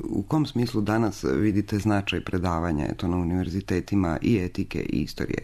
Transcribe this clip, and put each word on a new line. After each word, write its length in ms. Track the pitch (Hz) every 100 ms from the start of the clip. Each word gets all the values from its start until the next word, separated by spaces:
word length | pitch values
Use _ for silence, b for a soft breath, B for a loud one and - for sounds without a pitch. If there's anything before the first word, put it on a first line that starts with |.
u 220 | - -
kom 240 | 101 156 139
smislu 340 | 120 120 110
danas 440 | 104 110 110 -
vidite 540 | 65 67 107 98 101 104
značaj 420 | 104 101 101 87
predavanja, 680 | - 92 90 82 87 76 60
eto, 180 | - 90
na 80 | 90
univerzitetima 1000 | 85 90 90 92 - 90 - 101 87 78
i 160 | - 110
etike 420 | 90 - 98 -
i 220 | - -
istorije 360 | - - - -